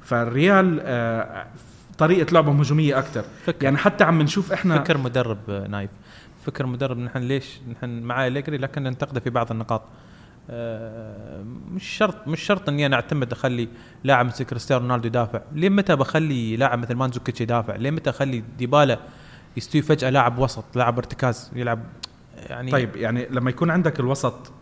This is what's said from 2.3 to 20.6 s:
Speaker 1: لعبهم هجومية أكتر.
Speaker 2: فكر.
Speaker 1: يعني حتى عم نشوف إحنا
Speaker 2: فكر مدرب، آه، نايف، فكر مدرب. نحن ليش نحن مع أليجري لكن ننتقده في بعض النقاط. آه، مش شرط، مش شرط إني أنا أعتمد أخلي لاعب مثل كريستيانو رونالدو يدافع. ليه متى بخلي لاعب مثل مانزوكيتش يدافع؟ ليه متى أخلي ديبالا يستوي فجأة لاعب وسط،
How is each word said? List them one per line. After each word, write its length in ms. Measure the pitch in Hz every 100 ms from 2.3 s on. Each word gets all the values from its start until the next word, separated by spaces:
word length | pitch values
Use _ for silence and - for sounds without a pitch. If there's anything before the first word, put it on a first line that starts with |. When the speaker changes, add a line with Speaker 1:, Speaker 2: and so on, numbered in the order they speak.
Speaker 1:
لعبهم 260 | 170 151 143
هجومية 400 | 139 151 151 131
أكتر. 240 | 135 120 - - -
Speaker 2:
فكر. 180 | 165
Speaker 1:
يعني 140 | 135 143
حتى 260 | 208 196
عم 180 | 175 165
نشوف 300 | 151 196 -
إحنا 280 | 190 185 156
Speaker 2:
فكر 180 | 143 151
مدرب، 400 | 131 127 113 104 104
آه، 180 | 98 101
نايف، 220 | 101 98 - - - - - -
فكر 200 | - 131
مدرب. 320 | 123 135 120
نحن 220 | 123 127
ليش 400 | 123 139 135 - 127
نحن 320 | 113 123 117
مع 240 | 117 123 127
أليجري 300 | 131 143 147
لكن 260 | 131 -
ننتقده 360 | 135 127 147 135
في 100 | 127
بعض 220 | 123 117
النقاط. 300 | 110 107 110 - - - - - - -
آه، 920 | 120 117 110 113 110 110 104 107 73 104 123 -
مش 120 | 180
شرط، 440 | - - 208 - -
مش 140 | 156
شرط 280 | - 196 170
إني 160 | 143 147
أنا 100 | 131
أعتمد 360 | - 147 123
أخلي 360 | 120 131 123 113 - - -
لاعب 220 | 131 131 123
مثل 180 | -
كريستيانو 380 | 127 120 - 131
رونالدو 260 | 123 123 117
يدافع. 340 | 123 117 113 - 151
ليه 140 | 185
متى 260 | 196 196 151
بخلي 600 | 131 156 156 131 113 110
لاعب 240 | 135 120
مثل 140 | 120 123
مانزوكيتش 460 | 131 123 - -
يدافع؟ 340 | 113 120 110 98
ليه 160 | 123
متى 180 | 156 -
أخلي 340 | - 139 123 113 -
ديبالا 420 | 123 143 143 113 - - - - - -
يستوي 240 | - 151
فجأة 280 | 147 151 127
لاعب 300 | 135 120 120
وسط، 240 | 131 -